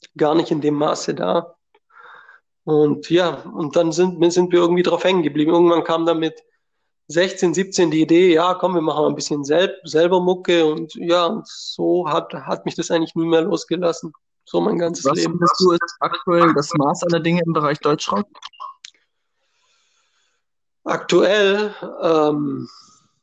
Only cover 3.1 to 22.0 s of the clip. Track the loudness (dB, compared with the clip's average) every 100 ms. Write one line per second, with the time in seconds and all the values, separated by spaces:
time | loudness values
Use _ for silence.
3.1 | 0 0 -4 -10 -8 -2 0 0 2 0
4.1 | 2 2 2 2 2 2 2 2 0 0
5.1 | 0 0 0 2 4 4 4 0 -2 0
6.1 | 0 -2 -6 _ _ _ _ _ _ -6
7.1 | -2 -2 0 0 0 -2 0 0 2 4
8.1 | 4 6 4 2 0 0 0 -2 0 -2
9.1 | -2 -6 -6 -2 0 0 -4 -4 0 2
10.1 | 2 2 -2 0 2 2 0 -8 -8 -2
11.1 | 0 0 -4 -10 -16 -14 -6 -2 0 0
12.1 | -2 -4 -12 -8 -8 -6 -8 -2 -2 -2
13.1 | -2 0 2 2 -4 -4 -4 -2 -4 -10
14.1 | -18 _ _ _ -2 -2 -2 -4 -4 -2
15.1 | -2 -2 0 0 2 2 2 -2 -6 -8
16.1 | -6 -2 2 2 2 0 0 0 0 -2
17.1 | 0 0 0 0 0 -2 -2 0 -2 -2
18.1 | -4 -6 -10 -20 -18 -18 -18 -20 _ _
19.1 | _ _ _ _ _ _ _ _ _ _
20.1 | _ _ _ _ _ _ _ -8 -6 0
21.1 | 2 4 4 2 2 -2 -8 -14 -4